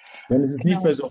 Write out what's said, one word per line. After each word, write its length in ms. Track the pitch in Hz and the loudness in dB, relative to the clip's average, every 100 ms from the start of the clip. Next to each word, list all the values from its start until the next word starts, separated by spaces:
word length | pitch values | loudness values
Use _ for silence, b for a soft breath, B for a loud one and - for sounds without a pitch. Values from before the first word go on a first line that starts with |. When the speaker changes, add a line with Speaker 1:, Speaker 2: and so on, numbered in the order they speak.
| B B B | B B B
Speaker 1:
Dann 120 | 127 | 0
ist 100 | 139 | 0
es 140 | 139 | 0
nicht 100 | 170 | 0
Speaker 2:
Genau. 120 | 185 175 | 2 0
Speaker 1:
mehr 80 | |
so 140 | 143 131 | 0 -6